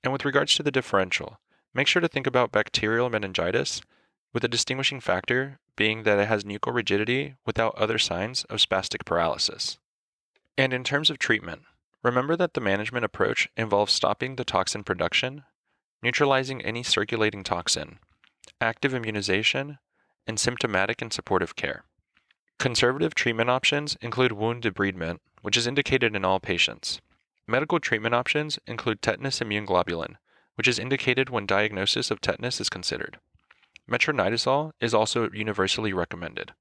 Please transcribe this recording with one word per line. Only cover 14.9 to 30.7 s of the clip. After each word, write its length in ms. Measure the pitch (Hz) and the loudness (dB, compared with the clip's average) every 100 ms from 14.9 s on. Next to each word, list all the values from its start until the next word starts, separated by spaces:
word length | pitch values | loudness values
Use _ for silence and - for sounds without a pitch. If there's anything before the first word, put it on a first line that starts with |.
| 90 87 - 127 143 _ _ _ _ _ _ | -2 0 0 -2 -8 _ _ _ _ _ _
neutralizing 600 | 117 123 143 135 131 131 | -4 2 4 2 0 -6
any 180 | - 117 | -6 -6
circulating 640 | 123 - 120 113 107 101 | 0 0 0 0 0 0
toxin, 560 | 95 87 - - 76 - _ _ _ _ - _ | -4 -4 -2 -4 -4 -14 _ _ _ _ -20 _
active 340 | 113 113 139 | -4 0 -2
immunization, 840 | 131 110 107 98 95 110 131 143 147 _ _ _ _ - | -2 -4 -4 0 2 2 0 -6 -12 _ _ _ _ -8
and 120 | 110 | -2
symptomatic 640 | - 123 120 98 98 123 | -2 0 0 2 0 -2
and 120 | 113 | -6
supportive 420 | - - 92 87 - | -8 0 0 0 -4
care. 280 | 71 - _ _ _ _ _ _ _ _ | -6 -8 _ _ _ _ _ _ _ _
Conservative 560 | 127 117 120 135 165 - | -2 2 2 2 -2 0
treatment 340 | 135 113 117 | 0 2 2
options 480 | 127 - 143 147 - | 2 2 0 -2 -8
include 320 | 120 123 127 | -6 2 2
wound 300 | 104 110 120 | 2 -2 0
debridement, 560 | 117 92 98 92 82 87 _ _ | -2 0 -2 0 -6 -6 _ _
which 160 | 104 120 | 0 0
is 100 | 117 | 2
indicated 480 | 139 - 131 120 104 | 0 2 2 2 2
in 100 | 92 | 2
all 140 | 95 | 2
patients. 600 | - 87 - 57 - - _ _ _ _ - | 0 0 0 -2 -8 -8 _ _ _ _ -2
Medical 320 | 120 151 170 | -2 2 0
treatment 340 | - 113 113 | 0 0 2
options 460 | 120 127 151 151 - - | 0 2 -2 -2 -6 -8
include 340 | 117 - 110 | -4 -2 0
tetanus 400 | - 104 135 - | 0 -2 -2 -4
immune 240 | 117 104 104 | -2 -4 2
globulin, 500 | 90 87 85 - - _ _ _ - | 2 2 -4 -8 -12 _ _ _ -2
which 120 | |
is 120 | 120 | 0